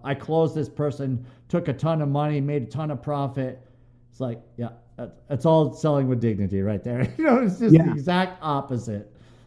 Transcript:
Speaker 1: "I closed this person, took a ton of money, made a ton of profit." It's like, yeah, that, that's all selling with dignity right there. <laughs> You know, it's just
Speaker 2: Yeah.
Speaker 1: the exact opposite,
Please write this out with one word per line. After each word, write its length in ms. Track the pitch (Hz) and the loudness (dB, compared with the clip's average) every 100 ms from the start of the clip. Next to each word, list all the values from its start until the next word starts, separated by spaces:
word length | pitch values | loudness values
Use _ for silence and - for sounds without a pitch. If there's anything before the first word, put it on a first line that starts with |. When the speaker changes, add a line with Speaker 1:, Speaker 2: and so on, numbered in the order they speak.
Speaker 1:
"I 100 | 131 | -8
closed 400 | 139 - 160 160 | -6 -2 2 2
this 140 | 156 131 | 0 -4
person, 560 | - 147 139 139 123 - - - | -4 -4 -2 -4 -4 -6 -20 -4
took 200 | 175 170 | -2 -2
a 40 | |
ton 300 | 131 160 160 | -2 0 0
of 60 | 143 | 0
money, 320 | 143 151 147 | 0 0 -2
made 220 | 139 147 | -2 -2
a 20 | 113 | -4
ton 240 | 147 156 | -6 -6
of 120 | 127 | -6
profit." 580 | 143 143 139 131 127 107 - - - - - | -6 -4 -4 -4 -6 -8 -18 -20 -20 -20 -18
It's 100 | - | -8
like, 200 | 127 113 - - | -8 -8 -12 -10
yeah, 140 | 117 - - - | -10 -10 -20 -16
that, 300 | 120 - - | -14 -14 -8
that's 180 | 131 170 | 0 4
all 260 | 160 143 | 4 4
selling 340 | - 160 143 131 | 0 0 2 2
with 120 | 123 | 2
dignity 400 | 113 101 98 98 | 0 0 0 0
right 200 | 98 104 | 0 -2
there. 260 | 123 123 - | -4 -2 -2
<laughs> 40 | - | 0
You 60 | |
know, 180 | 311 247 | 4 4
it's 160 | 220 180 | 2 2
just 160 | 226 | 8
Speaker 2:
Yeah. 100 | 160 | 8
Speaker 1:
the 60 | 160 | 6
exact 460 | 156 139 180 185 - | 0 0 0 0 -4
opposite, 680 | 156 139 139 123 - 104 - - - - | -4 -4 -4 -6 -6 -8 -10 -20 -20 -20